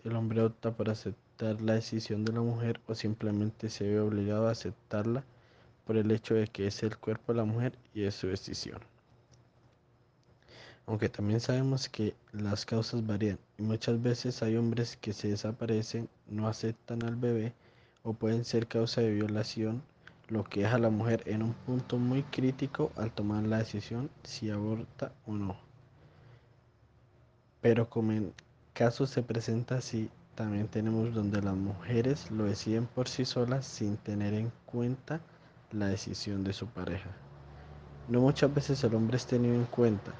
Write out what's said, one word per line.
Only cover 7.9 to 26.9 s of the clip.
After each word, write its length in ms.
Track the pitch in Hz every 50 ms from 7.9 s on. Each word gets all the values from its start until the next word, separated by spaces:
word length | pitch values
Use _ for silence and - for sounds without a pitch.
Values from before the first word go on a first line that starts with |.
| -
y 100 | 107 101
es 100 | 98 101
su 140 | - -
decisión. 520 | 95 92 98 - - - - - - - 107 - - _ _ _ _ - - _ _ - - _ _ _ _ _ _ _ _ _ _ _ _ _ _ _ _ _ _ - _ _ - - - - - - - _
Aunque 240 | - 110 104 110 -
también 300 | - - 104 104 107 117
sabemos 500 | 117 - 127 131 131 135 135 131 - -
que 240 | - - 107 104 - - - -
las 340 | - 104 104 101 104 101 -
causas 400 | - 120 113 110 - - 120 110
varían 340 | 107 107 98 110 107 98 - - _ _
y 40 | -
muchas 400 | 104 110 110 107 - - 117 113
veces 420 | 120 123 120 - - 123 123 - -
hay 140 | 113 110
hombres 400 | 117 117 117 110 120 120 117 -
que 160 | - - 110 101
se 160 | - - 104
desaparecen, 800 | 104 101 - 107 110 - 117 113 113 110 110 - - 113 117 - - _ _
no 200 | - 104 107 110
aceptan 560 | 110 110 - - 113 113 - _ - 120 117 117
al 120 | 117 117
bebé 380 | 120 123 120 117 113 110 117 - - - - - - - _ _ _ -
o 100 | 113 110
pueden 320 | - - 110 113 117 117
ser 220 | - - 117 113
causa 340 | - - 117 113 113 - -
de 100 | 117 113
violación, 680 | 104 104 107 107 107 107 107 - - 113 110 110 113 127 151 - _ _ - - - - -
lo 160 | - 110 107 101
que 180 | - - 101
deja 140 | 101 107 120
a 40 | 123
la 100 | 117 113
mujer 340 | 110 104 110 117 113 113 -
en 160 | - 107 110
un 120 | 110 117 120
punto 440 | - - - 127 127 127 - -
muy 260 | 123 123 123 127 135 139
crítico 680 | 143 - - 131 131 131 - 127 135 - - 151 - -
al 160 | - 123 123 -
tomar 300 | - 104 104 104 107 107
la 160 | 107 110 110
decisión 500 | 110 - - 104 - - 113 117 135 151 - - -
si 260 | - - - - 110
aborta 640 | 104 104 104 107 110 110 117 - - - 139 - - - -
o 80 | - 107
no. 240 | 104 101 98 92 - - - - - - - - - - - - - - - - - - - - - _ _ _ _ - _